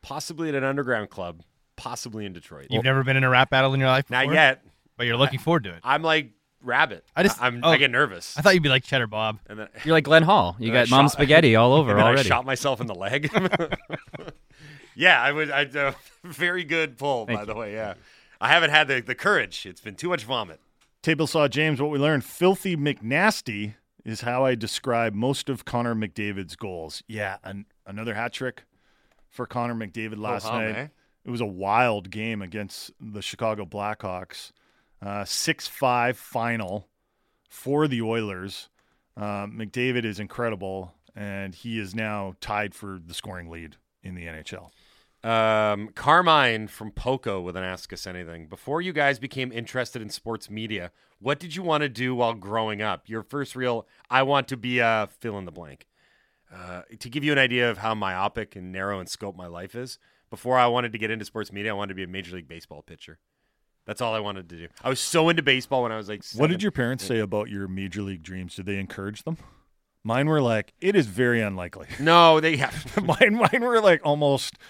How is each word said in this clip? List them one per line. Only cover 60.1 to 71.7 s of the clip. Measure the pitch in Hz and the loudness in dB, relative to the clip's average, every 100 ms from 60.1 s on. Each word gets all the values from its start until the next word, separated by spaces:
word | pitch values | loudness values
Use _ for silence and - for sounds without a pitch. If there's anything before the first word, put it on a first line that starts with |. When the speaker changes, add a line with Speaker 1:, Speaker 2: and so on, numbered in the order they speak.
| _ _ | _ _
Speaker 1:
before | 110 123 127 | -10 0 4
I | 123 | 6
wanted | 120 120 | 4 -2
to | 107 | -4
get | 107 | -4
into | 110 101 | -4 -8
sports | 110 104 | -10 -8
media, | 98 107 | -8 -6
I | |
wanted | 101 101 | -6 -6
to | 95 | -8
be | |
a | 90 | -8
Major | 95 87 90 | -10 -10 -14
League | 76 | -16
Baseball | 82 - 73 | -20 -18 -20
pitcher. | - 82 - 80 _ _ _ _ _ _ - | -20 -20 -20 -20 _ _ _ _ _ _ -14
That's | 107 | -6
all | 117 110 | -4 -4
I | |
wanted | 104 98 85 | -6 -8 -14
to | 85 | -18
do. | 85 - | -18 -8
I | 123 | -6
was | 131 | -4
so | - 165 160 | 0 2 4
into | 170 | 4
baseball | 143 131 - 135 | 2 2 2 -2
when | 120 | -2
I | 110 | -4
was, | 101 | -8
like, | 104 - | -12 -10
Speaker 4:
What | 110 151 | 0 0
did | 180 | 2
Speaker 1:
seven. | |
Speaker 4:
your | 208 | -2
parents | - 120 127 98 | 0 -2 -2 -2
say | 113 | -2
about | 104 104 113 | 0 -4 -4
your | 101 98 | -8 -8
Major | 92 98 95 | -6 -6 -6
League | 98 92 | -8 -10
dreams? | 82 92 90 - | -12 -12 -12 -10
Did | 95 | -6
they | 98 | -6
encourage | 92 - 98 107 - | -6 -8 -8 -8 -8
them? | 165 - _ _ _ _ _ | -10 -12 _ _ _ _ _
Mine | 110 120 147 | -2 0 2
were | 156 | 4
like, | 123 110 - _ | 4 2 -2 _
"It | 180 208 | 2 2
is | 113 | 2
very | 92 123 117 | 2 2 2
unlikely." | 107 95 87 | 0 -4 -8